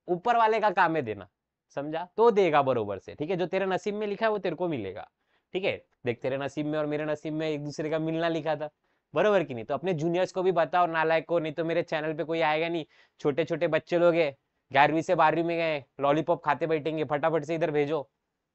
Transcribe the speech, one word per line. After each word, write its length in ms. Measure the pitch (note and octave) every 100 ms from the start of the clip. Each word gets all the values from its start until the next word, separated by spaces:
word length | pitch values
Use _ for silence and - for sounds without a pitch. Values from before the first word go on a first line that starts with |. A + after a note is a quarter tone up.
| -
ऊपर 280 | F3 A#3+ A#3
वाले 240 | A3 A3
का 100 | G#3
काम 260 | F#3+ F3 D#3+
है 60 |
देना, 260 | A#2 G2+ F2+ _ _ _ _ -
समझा? 300 | D3 D#3+ F3+ -
तो 140 | A#3
देगा 320 | G#3 F3+ D3
बरोबर 360 | C3 B2 G#2 F#2+
से, 160 | -
ठीक 160 | F2 D3+
है? 60 | F3+
जो 100 | F3
तेरे 200 | F#3+ F#3+
नसीब 280 | F3+ G#3+
में 120 | G#3 G#3+
लिखा 200 | G3 A3
है 60 |
वो 60 | G#3
तेरे 180 | F#3 D#3
को 120 | F3+
मिलेगा, 400 | C#3 F#2+ F#2+ - _ _ _ _
ठीक 100 | F#3+
है? 120 | F#3+ G2+ - _ A#2+
देख 140 | A#2
तेरे 160 | C3+ C3+
नसीब 280 | C#3 D3+ D3+
में 120 | D3+
और 80 | D3+
मेरे 180 | D3+
नसीब 300 | D3+ D3+ D#3+
में 140 | D#3 D#3+
एक 160 | D3+
दूसरे 260 | D3 C#3 D#3
का 80 | D#3+
मिलना 300 | D#3+ D#3+ E3+
लिखा 280 | D#3+ D3+ D3+
था, 140 | D3+ - _ _ _
बराबर 300 | D3 G#3 G3
कि 100 | C#3+
नहीं? 100 | A#2+
तो 100 | A2
अपने 180 | - F3
जूनियर्स 380 | E3 E3 F3 F#3
को 100 | F#3+
भी 100 | F3+
बताओ, 340 | E3+ D#3 F3+ F3
नालायक 400 | E3 D#3+ D#3+ -
को, 120 | E3+
नहीं 140 | D#3
तो 120 | D3
मेरे 180 | E3 E3+
चैनल 300 | E3 D#3+ D#3
पे 100 | D#3
कोई 160 | D#3 E3
आएगा 260 | D#3 D#3 E3+
नहीं, 160 | E3+ D3 _ _ _
छोटे 240 | D3+ C#3+
छोटे 240 | D#3+ D#3+ E3
बच्चे 300 | D#3 - F3
लोग 160 | F3
हैं, 200 | E3+ D3+ C3 _ _ _
ग्यारहवीं 320 | C3+ D3 D#3+
से 120 | D#3
बारहवीं 300 | E3+ D#3 D#3
में 120 | E3+ E3+
गए, 280 | E3 D3 - -
लॉलीपॉप 440 | C#3 D3+ D#3 E3
खाते 220 | D3+ C#3 D#3+
बैठेंगे, 380 | D#3+ D#3 D#3
फटाफट 400 | C#3+ D3 D#3+ D#3
से 100 | D3
इधर 160 | E3 E3
भेजो, 380 | D3+ C#3+ D#3 - _ _ _ _